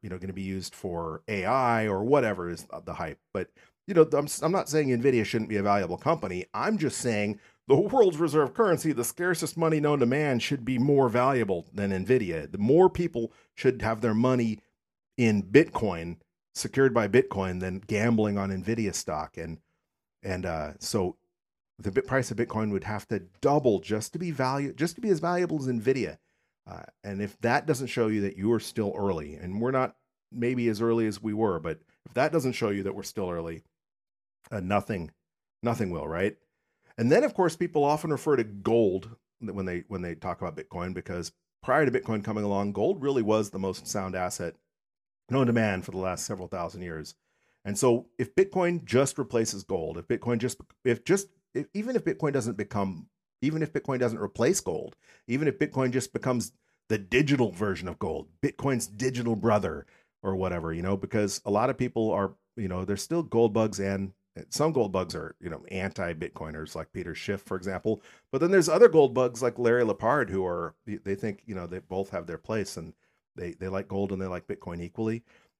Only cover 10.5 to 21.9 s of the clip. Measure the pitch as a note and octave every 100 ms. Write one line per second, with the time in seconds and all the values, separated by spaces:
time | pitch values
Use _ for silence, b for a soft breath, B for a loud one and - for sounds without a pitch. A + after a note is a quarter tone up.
10.5 | C3 A#2 B2+ C#3 C#3 B2+ A#2+ C3 C3 G#2
11.5 | F2+ - G2+ G2+ F#2+ F#2+ B2+ F#2+ D#2+ C#2+
12.5 | F#2+ G#2+ D#3 F#3 F3 E3+ A#2+ A2+ b b
13.5 | - C3 A#2+ A2 A2 A#2 A2 B2+ B2+ A#2
14.5 | G#2 _ _ _ _ _ - A2+ G#2 F2+
15.5 | C3 E3+ - G#2+ E2+ E2 E2+ _ _ _
16.5 | - A2+ - C3+ A#2 G#2 A2+ - G2 F#2
17.5 | F2+ F#2 F#2 - G#2 A#2 A2+ G#2+ G2+ G2
18.5 | F#2+ F2+ A2+ G#2 E2+ - D#2 D#2+ - E2
19.5 | D#2+ _ _ _ _ _ _ G2+ F#2 F#2
20.5 | D#2+ D2+ - - A2+ F2+ - _ _ _
21.5 | _ _ - G#2+